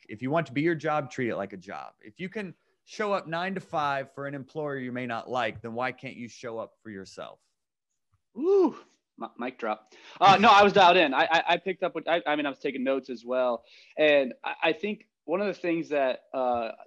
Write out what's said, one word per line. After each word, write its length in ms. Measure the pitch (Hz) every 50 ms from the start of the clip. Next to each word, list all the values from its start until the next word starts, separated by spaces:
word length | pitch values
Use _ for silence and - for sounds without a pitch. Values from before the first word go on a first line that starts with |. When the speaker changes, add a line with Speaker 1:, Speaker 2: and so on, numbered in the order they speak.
| _ -
Speaker 1:
if 120 | 110 107
you 80 | 127 131
want 180 | 151 170 156
to 60 | - 120
be 80 | 131
your 140 | 151 170 170
job, 340 | 147 135 156 151 151 139 127
treat 200 | - - 127 113
it 80 | 92
like 160 | 90 101 98 104
a 40 |
job. 360 | 95 87 98 87 71 64 53 - _
If 180 | - 107 - -
you 80 | 180
can 260 | 185 - 220 202 175 156 _ _ _ _ _ _
show 300 | - - - 214 208 196
up 120 | 185 -
nine 300 | 156 160 170 180 190 196
to 60 | 165
five 520 | - - - 160 147 143 139 139 135 135 _
for 140 | 139 139
an 80 | 139 143
employer 440 | 139 131 - - 160 151 143 139 135
you 120 | 127 127
may 140 | 123 123 127
not 240 | 120 117 113 - -
like, 320 | 120 127 117 110 107 107
then 120 | - 117 113
why 200 | 117 127 127 127
can't 240 | - - 127 101
you 100 | - 123
show 300 | 110 - - - 120 113
up 160 | 113 104 - _ _ _
for 60 | 113
yourself? 500 | 104 95 95 - - 92 76 53 50 _ _ _ _ _ _ _ _ _ _ _ _ _ _ _ _ _ _ _ _
Speaker 2:
Woo. 420 | 214 294 370 403 392 359 247 - - - _ _ _ _ _ _ -
Mi-, 60 | - - _
mic 220 | - 123 131 - -
drop. 340 | 117 110 107 - _ _ - - - - - -
Uh, 180 | 175 196 190 190
no, 100 | 202 226
I 140 | 202 202 208
was 100 | 202 190
dialed 240 | 202 185 175 180
in. 160 | 185 165 139 131
I, 120 | 139 160 -
I, 120 | 160 170 - -
I 80 | 175
picked 260 | 170 - 190 180 - 185
up 120 | 165 -
what, 140 | 165 - 156
I, 120 | 165 175 -
I 100 | 147 147
mean, 100 | 151 143
I 40 | 143
was 100 | 131 -
taking 240 | - 147 131 131 123
notes 260 | 135 135 131 127 -
as 140 | 127 110 117
well. 380 | 120 127 127 127 123 117 113 - _ - - - _ _
And 360 | - 156 151 147 143 135 123 - - -
I, 120 | 156 156 - 170
I 100 | 165 156
think 340 | - - 208 214 220 _ _ _ _ _
one 160 | 151 165 190
of 60 | 208
the 60 | 196 175
things 360 | - - 175 165 170 147 131
that, 320 | 151 143 135 127 120 - _ _ -
uh, 380 | 135 127 123 120 120 113 110 - - -